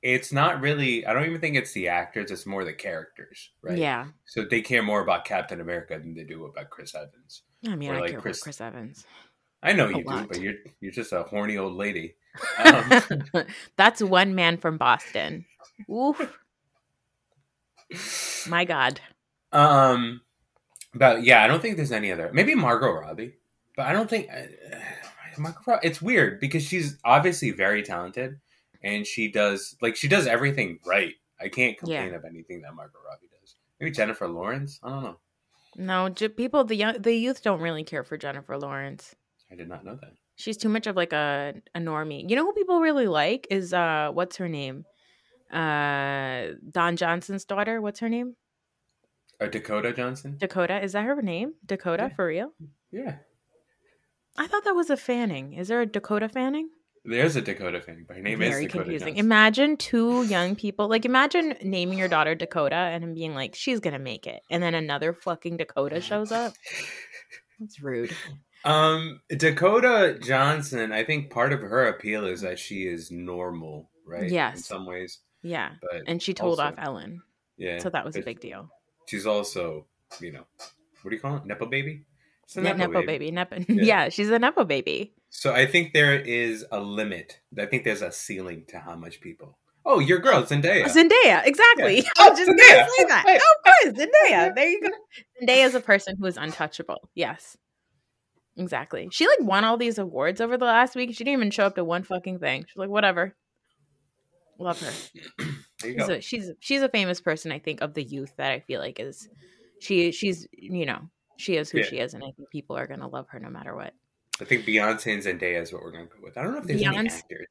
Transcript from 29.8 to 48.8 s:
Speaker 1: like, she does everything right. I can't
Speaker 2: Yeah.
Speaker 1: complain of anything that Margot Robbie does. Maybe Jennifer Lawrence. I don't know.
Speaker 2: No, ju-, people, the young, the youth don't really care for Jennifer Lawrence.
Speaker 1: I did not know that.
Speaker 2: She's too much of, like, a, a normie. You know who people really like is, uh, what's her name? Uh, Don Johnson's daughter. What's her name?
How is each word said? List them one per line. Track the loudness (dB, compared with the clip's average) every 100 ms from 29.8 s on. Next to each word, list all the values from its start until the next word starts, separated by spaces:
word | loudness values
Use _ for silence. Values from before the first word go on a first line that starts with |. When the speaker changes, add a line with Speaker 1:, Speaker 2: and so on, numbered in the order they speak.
Speaker 1:
like, | -4 -2
she | 0
does | 2 2
everything | 0 0 -2 -4 -6
right. | -2 0 0 -6 _ _
I | -12
can't | -2 -2 -2
Speaker 2:
Yeah. | -8 -6
Speaker 1:
complain | -6
of | -10
anything | -16 -20 -18 -18
that | -18
Margot | -20 -20 _
Robbie | -20 -20 _ _
does. | _ _ _ _
Maybe | -10
Jennifer | -2 -2 -2 -8
Lawrence. | -6 -6 -6 -8 -12
I | -12
don't | -10
know. | -12 -16 _ _ _ _ _ -12
Speaker 2:
No, | -4 -2 -2
ju-, | -4 -6
people, | -4 -2 2
the | 0 0
young, | -2 -2
the | 0
youth | 0 -2 -2
don't | -2 -2
really | -2 -6
care | -8 -10
for | -8 -10
Jennifer | -10 -12 -10 -10
Lawrence. | -8 -8 -10 -14 -20 _ _ _ _
Speaker 1:
I |
did | -18 -16
not | -16
know | -16 -18
that. | -20 _ _ _
Speaker 2:
She's | -12 -4
too | -2
much | -2 -2
of, | -4
like, | -2
a, | 0 0 -2 -4 -10 _
a | -8
normie. | -6 -4 -6 -8 -2
You | 0
know |
who | 0
people | -2 0 2
really | 2 2 2
like | 2 0 -2 -4
is, | -4 -2
uh, | 0 2 2 0
what's | -2 -6 -4
her | -6
name? | -6 -8 -10 -16 _ _ _ _ _ _
Uh, | -2 0 2 2 0 -2 -4 -4 -6 -8 -12 -8
Don | 0 0 0
Johnson's | -2 -2 -4 -10
daughter. | -6 -4 -2 -4
What's | -6 -6
her | -6
name? | -4 -6 -14 _ _ _ _